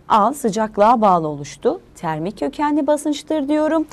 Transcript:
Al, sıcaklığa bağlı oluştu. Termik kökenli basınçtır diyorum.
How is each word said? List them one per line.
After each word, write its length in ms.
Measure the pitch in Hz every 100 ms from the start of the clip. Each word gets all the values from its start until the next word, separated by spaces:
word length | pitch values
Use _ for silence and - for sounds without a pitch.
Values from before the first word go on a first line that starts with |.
| -
Al, 240 | 220 208
sıcaklığa 680 | 285 233 196 214 214 208 240
bağlı 280 | 214 180 156
oluştu. 520 | 143 143 - 233 370 -
Termik 440 | - 165 156 165 214
kökenli 480 | 285 277 294 302 285
basınçtır 640 | 294 302 294 - 311 277
diyorum. 380 | 302 311 320 311